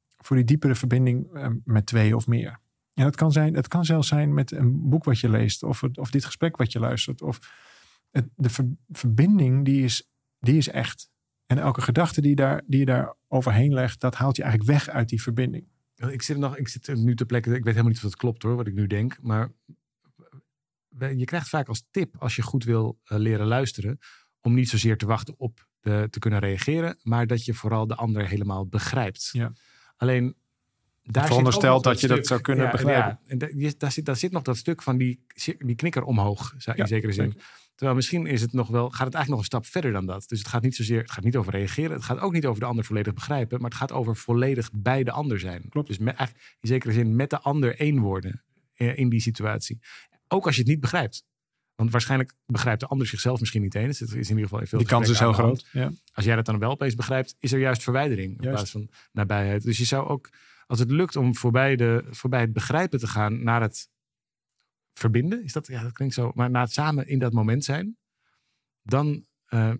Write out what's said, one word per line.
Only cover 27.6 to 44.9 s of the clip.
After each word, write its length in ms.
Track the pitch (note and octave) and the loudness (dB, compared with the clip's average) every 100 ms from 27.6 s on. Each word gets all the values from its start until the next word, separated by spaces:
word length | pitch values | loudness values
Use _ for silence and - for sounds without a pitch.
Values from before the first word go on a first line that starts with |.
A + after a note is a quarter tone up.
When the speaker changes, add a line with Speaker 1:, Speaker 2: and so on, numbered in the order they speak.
| A2 A2+ A2 | -4 -4 -4
Speaker 2:
de 80 | |
ander 320 | A2+ A2+ G#2 G2 | -4 -4 -4 -2
helemaal 400 | G2+ G2+ F#2+ F#2+ | -4 -4 -6 -4
begrijpt. 640 | G#2+ - C3 G#2 - - | -4 -4 -4 -4 -6 -8
Speaker 1:
Ja. 200 | B2 A#2 A#2 _ _ _ _ | -6 -6 -8 _ _ _ _
Speaker 2:
Alleen, 280 | B2 B2+ B2 - _ _ _ _ _ _ | -2 0 -2 -6 _ _ _ _ _ _
daar 100 | - | -4
zit 40 | A2+ | 0
ook 40 | D3+ | 4
Speaker 1:
Veronderstelt 580 | B2 B2+ A2+ C3 B2+ | 4 4 6 6 6
Speaker 2:
nog 80 | B2 | 6
Speaker 1:
dat 80 | A#2 | 2
je 60 | C3 | 4
dat 100 | B2+ | 2
Speaker 2:
stuk, 120 | B2+ | 2
Speaker 1:
zou 120 | B2+ | -2
kunnen 240 | B2 C3+ | 0 0
Speaker 2:
ja, 60 | B2+ | 0
Speaker 1:
begrijpen. 480 | A#2 C#3 C3 G#2+ A2 | 0 2 2 2 -2
Speaker 2:
ja, 60 | _ | _
en 80 | B2+ | -6
da-, 120 | D3 D3 | -6 -4
je, 180 | D3 C#3+ | -4 -2
daar 140 | D3 | -4
zit, 120 | C3 | -4
daar 120 | D3 B2+ | -4 -2
zit 160 | F3+ | -2
nog 100 | F3+ | -2
dat 140 | C3 A#2 | -2 -2
stuk 260 | - E3 | -2 -4
van 140 | - B2+ | 0 2
die, 260 | B2+ B2 _ - - - | 2 -2 _ -10 -8 -6
die 160 | B2+ | -4
knikker 280 | A#2 E3 E3 | -2 0 -2
omhoog, 520 | B2 A2+ G2+ G2+ - C3+ | 0 2 2 -2 -8 -12
zou, 180 | - A2 | -8 -4
in 60 | |
Speaker 1:
Ja, 60 | G2+ | 0
Speaker 2:
zekere 240 | A2 G#2+ | 0 -2
zin. 120 | G2 G#2 | 0 -2
Speaker 1:
zeker. 160 | G#2 - - _ | -4 -14 -20 _
Speaker 2:
Terwijl 220 | _ C3+ B2+ | _ 0 0
misschien 300 | B2 E3+ D#3+ | 0 -2 -2
is 140 | B2+ | -2
het 120 | A#2 | 0
nog 160 | B2+ A2+ | -2 0
wel, 160 | A#2+ A#2+ | 0 -2
gaat 160 | - C3 | -2 -4
het 80 | |
eigenlijk 140 | D#3+ D3 | -2 -2
nog 100 | C3 | -2
een 60 | |
stap 220 | G#2 B2 A2 | -2 -4 -4
verder 260 | F#3 D3 | -4 -2
dan 140 | G2+ F#2 | -2 -4
dat. 220 | F#2+ - | -8 -8
Dus 100 | A2+ | -8
het 100 | G#2 | -4
gaat 140 | A#2+ | -2
niet 120 | B2 B2 | -2 -2
zozeer, 240 | A2 A#2 | -2 -2
het 100 | A2+ | -2
gaat 140 | - | -2
niet 120 | F#2+ B2 | 0 0
over 160 | F#2+ | -2
reageren, 380 | F#2+ G2 - D#3+ D#3 | -2 -4 -4 -4 -6
het 80 | |
gaat 140 | - B2+ | -6 -4
ook 140 | G3 | -2
niet 140 | E3 C#3+ | 0 0
over 140 | G#2+ | -2
de 60 | B2 | -2
ander 180 | A#2 | -2
volledig 300 | A2 G#2+ G#2+ | -2 -2 -4
begrijpen, 460 | - - D3 A#2 B2 | -6 -4 -4 -2 -4
maar 100 | A#2+ | -6
het 80 | A#2 | -6
gaat 140 | B2+ | -6
over 240 | B2+ A#2 A2 | -2 -2 -4
volledig 540 | - A#2+ C3 B2 A2+ | 0 2 2 0 -4
bij 320 | G#2+ G2+ | -4 0